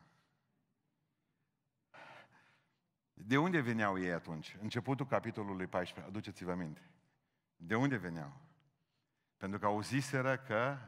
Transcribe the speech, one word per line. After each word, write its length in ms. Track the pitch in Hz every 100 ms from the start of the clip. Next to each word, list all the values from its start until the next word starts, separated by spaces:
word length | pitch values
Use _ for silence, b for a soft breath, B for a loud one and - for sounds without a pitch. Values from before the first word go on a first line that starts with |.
| _ _ _ _ _ _ _ _ _ _ _ _ _ _ _ _ _ _ _ B B B B B B B B B _ _ _
De 240 | - 101 135
unde 220 | 175 170
veneau 400 | 120 113 104 95
ei 140 | 92
atunci? 440 | 85 - 80 76 -
Începutul 460 | 110 - 82 135 131
capitolului 640 | 104 117 110 101 95 90
paisprezece, 420 | 95 90 - 82
aduceți-vă 420 | 101 104 95 90
aminte. 380 | 90 82 76 - _ _ _ _ _ _ -
De 200 | 82 110
unde 220 | 139 120
veneau? 440 | 90 82 73 69 - _ _ _ _ _ _ _ _ _
Pentru 220 | 98 101
că 60 | 104
auziseră 720 | 104 95 127 135 139 127 127
că 400 | - 107 127 143